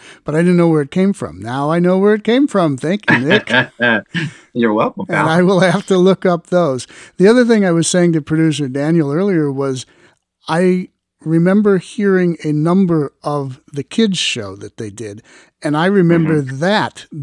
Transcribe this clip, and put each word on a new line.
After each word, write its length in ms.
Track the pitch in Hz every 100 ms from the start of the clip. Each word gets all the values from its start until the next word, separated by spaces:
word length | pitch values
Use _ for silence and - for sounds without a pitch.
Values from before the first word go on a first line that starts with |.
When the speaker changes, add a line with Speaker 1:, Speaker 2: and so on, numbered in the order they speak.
| - -
Speaker 1:
but 100 | -
I 60 | 156
didn't 180 | 175 175
know 100 | 170
where 140 | 156
it 80 | 139
came 240 | 185 196
from. 260 | 196 98 82
Now 300 | 107 131 143
I 80 | 170
know 220 | 175 190
where 160 | 202 214
it 80 |
came 240 | 214 247 285
from. 280 | 202 165 135
Thank 320 | 151 202 -
you, 80 | 117
Nick. 320 | 135 135 -
Speaker 2:
<laughs> 1000 | 123 127 - 120 110 - 165 156 - _
You're 200 | 123 117
welcome, 320 | 107 131 - -
pal. 140 | 98
Speaker 1:
And 80 | 127
I 140 | 165
will 160 | 180 190
have 260 | 185 185 -
to 100 | 185
look 260 | 180 180 190
up 220 | 170 -
those. 400 | 180 160 131 - - - -
The 100 | 185
other 180 | 247 233
thing 180 | 220
I 80 | 190
was 160 | 165 160
saying 260 | 180 175
to 80 | 160
producer 460 | 143 156 160 143 139
Daniel 440 | 135 147 170 143
earlier 400 | 147 202 175 147
was 340 | 135 139 131 - _ _ _ _ _ -
I 420 | 160 185 185 - _ _ _
remember 580 | 156 165 175 196 208 190
hearing 600 | - - 202 185 175 165
a 80 | 151
number 640 | 151 160 185 185 165 139 -
of 380 | - 147 135 127 _
the 120 | 143
kids' 340 | 131 - 220 175
show 380 | - 123 101 101
that 220 | 104 -
they 120 | 110
did, 320 | 104 110 104 - - _ _
and 160 | 156 151
I 80 | 180
remember 560 | 202 170 170 160 156
Speaker 2:
Mm-hmm. 160 | 135 135
Speaker 1:
that 460 | 170 208 123 - - 160